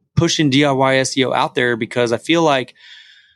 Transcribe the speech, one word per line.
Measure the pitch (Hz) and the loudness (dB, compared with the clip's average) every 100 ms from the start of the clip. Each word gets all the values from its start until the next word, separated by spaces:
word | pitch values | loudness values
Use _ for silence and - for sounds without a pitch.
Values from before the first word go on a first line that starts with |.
| _ - | _ -2
pushing | 170 - 147 | -2 0 2
D | 135 | 2
I | 147 | 2
Y | 131 135 131 | 2 2 0
S | 127 131 | 0 -2
E | 127 | -2
O | |
out | 127 156 - | 0 -2 -2
there | 123 113 | -2 -2
because | 110 123 120 | -4 -2 -2
I | 117 | -2
feel | - 170 | -2 0
like | 160 135 127 - - - - - _ | 2 0 -4 -14 -20 -20 -20 -20 _